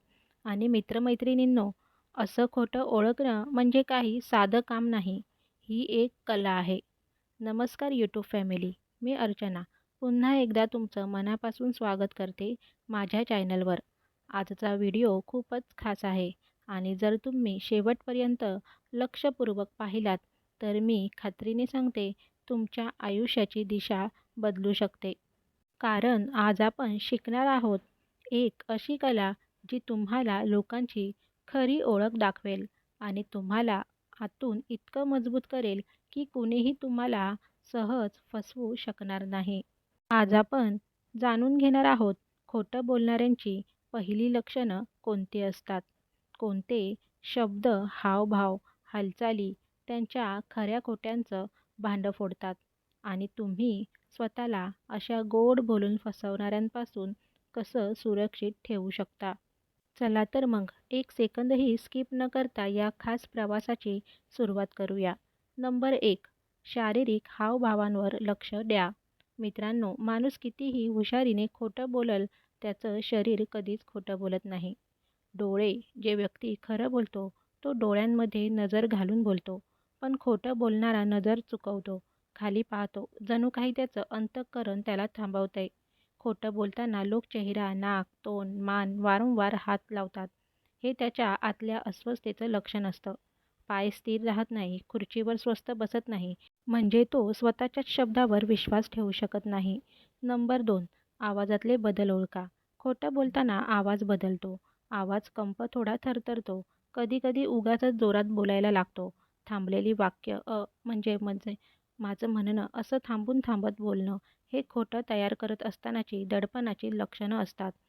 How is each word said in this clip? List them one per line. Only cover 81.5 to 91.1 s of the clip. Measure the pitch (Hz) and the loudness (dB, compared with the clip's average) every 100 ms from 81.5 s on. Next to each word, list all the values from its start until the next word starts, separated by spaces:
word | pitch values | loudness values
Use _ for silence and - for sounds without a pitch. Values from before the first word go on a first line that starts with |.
| 220 - 196 190 185 _ _ _ - | -8 -6 -6 -6 -10 _ _ _ -6
खाली | 208 202 | -2 0
पाहतो, | 226 208 202 202 - - 208 | -2 -4 -4 -6 -12 -14 -2
जणू | 233 247 | 2 2
काही | 247 247 247 | 0 -2 0
त्याचं | 254 - - | -4 -4 -6
अंतःकरण | 220 220 254 247 247 214 202 | -4 -6 -6 -8 -6 -4 -4
त्याला | 208 196 214 - | -2 -2 -2 -4
थांबवतंय. | 202 196 190 196 190 _ _ _ _ _ | -4 -2 -2 -2 -8 _ _ _ _ _
खोटं | 233 214 220 | -4 -4 -4
बोलताना | 208 208 214 240 208 | -2 -2 -2 -2 -2
लोक | 196 226 - | 0 -2 -2
चेहरा, | 220 202 208 196 | -6 -2 -2 -2
नाक, | 190 202 196 185 _ 214 | -2 0 0 -2 _ -8
तोंड, | 202 196 196 | -6 -6 -6
मान | 196 202 196 202 | -2 0 0 0
वारंवार | 202 196 247 226 202 208 | 2 4 4 4 2 0
हात | - 202 _ | -2 -2 _
लावतात. | 208 190 202 185 _ _ _ _ _ | -8 -8 -8 -12 _ _ _ _ _
हे | 247 254 | -4 -2
त्याच्या | 240 | -2